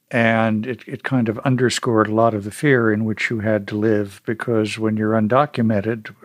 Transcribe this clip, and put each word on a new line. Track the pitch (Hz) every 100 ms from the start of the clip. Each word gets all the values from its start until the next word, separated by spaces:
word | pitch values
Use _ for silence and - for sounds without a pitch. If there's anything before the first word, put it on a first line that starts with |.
| _
and | 123 113 113 110 107 123
it, | 117 -
it | 135
kind | - 131 113
of | 113
underscored | 139 123 127 - 127 110 107
a |
lot | 110 117
of | 107
the | 101
fear | - 151 127 113
in | 107
which | 110 104 -
you | 113
had | 107 107 101
to | 107
live, | 113 104 101 98 -
because | 110 - 113 107 107
when | 110 107
you're | 107
undocumented, | 113 107 127 147 - 113 107 107 117 107 -